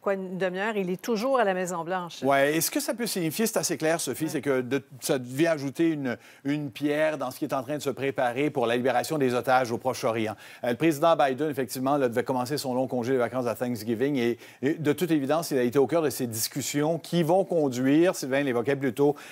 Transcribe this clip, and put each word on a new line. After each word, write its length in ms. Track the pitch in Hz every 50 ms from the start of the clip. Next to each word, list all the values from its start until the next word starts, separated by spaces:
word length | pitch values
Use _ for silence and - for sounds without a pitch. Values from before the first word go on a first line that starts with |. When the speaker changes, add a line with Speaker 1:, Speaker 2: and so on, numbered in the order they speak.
Speaker 1:
quoi, 140 | - 208 196
une 240 | 190 190 180 190 175
demi-heure. 380 | 190 180 180 190 196 226 220
Il 120 | 208 190 175
est 140 | 185 175 -
toujours 380 | - 233 196 220 269 269 254
à 40 | 220
la 80 | 196 185
Maison-Blanche. 720 | 185 185 170 180 170 165 165 185 185 175 170 - - -
Speaker 2:
Ouais. 320 | 135 139 139 139 143 156
Et 60 | 165
ce 100 | 160 -
que 80 | - 302
ça 160 | 277 - 269
peut 140 | 220 240 196
signifier, 380 | - 196 170 160 151 - 226
c'est 100 | 214 -
assez 200 | 180 160 - 165
clair, 240 | 127 160 156 165 165
Sophie, 240 | - - 120 - 156
Speaker 1:
Ouais. 60 | 156
Speaker 2:
c'est 100 | 147 147
que 200 | 110 143 135 131
de, 220 | 123 120 135 139 127 - 143 123
ça 180 | - - 156 131
vient 320 | 123 123 127 135 165 165
ajouter 380 | 160 147 135 139 127 - 170 165
une, 280 | 160 147 139 127 113 110 - - - - -
une 260 | 139 147 151 147 139
pierre 480 | 107 - 143 147 143 151 156 156 156 139
dans 140 | 135 127 131
ce 80 | -
qui 40 | 156
est 100 | 139 147
en 100 | 135 127
train 120 | 120 151
de 60 | 143 123
se 80 | 139
préparer 600 | 120 - 135 135 131 - 131 123 117 131 147 151
pour 160 | - 135 120
la 100 | 113 117
libération 420 | 123 120 131 120 123 120 - 156 151
des 160 | 135 127 120
otages 380 | 123 110 131 127 127 131 113 120
au 60 | 107
Proche-Orient. 580 | - 127 120 - - 123 110 117 110 107 104 - - - - - -
Euh, 80 | 123
le 60 | 123
président 400 | - 156 165 156 139 160 170 165
Biden, 340 | 156 147 135 131 123 151 156
effectivement, 460 | 143 139 131 107 - 135 127 135 147
là, 120 | 147 135 123
devait 140 | 113 123 110
commencer 340 | - 135 127 123 117 147
son 160 | 139 - 135 123
long 140 | 127 131
congé 280 | 123 131 123 113 123 135
de 40 | 127
vacances 280 | 117 113 117 131 123 120
à 80 | 107
Thanksgiving 600 | - 127 123 123 104 107 113 117 104 131 143 147
et, 220 | 131 117 120 113 - - - - - -
et 120 | 139 165
de 180 | 170 151 147 143
toute 180 | - 180 165
évidence, 400 | 165 151 135 131 147 165 165 -
il 80 | 156 131
a 40 | 123
été 180 | 123 117 143
au 80 | 135 120
cœur 140 | 160 170 156
de 80 | 139
ces 180 | - - 131 120
discussions 720 | 110 113 - - - 147 117 - - 143 147 156 170 160
qui 240 | - - - 175 165
vont 200 | 147 175 190 190
conduire, 680 | 190 185 165 147 139 123 123 131 135 143 156 170 185 175
Sylvain 300 | - - 135 127 139 143
l'évoquait 320 | 139 120 120 117 143 143
plus 180 | 135 139 135 113
tôt, 220 | - 143 147 143 - - -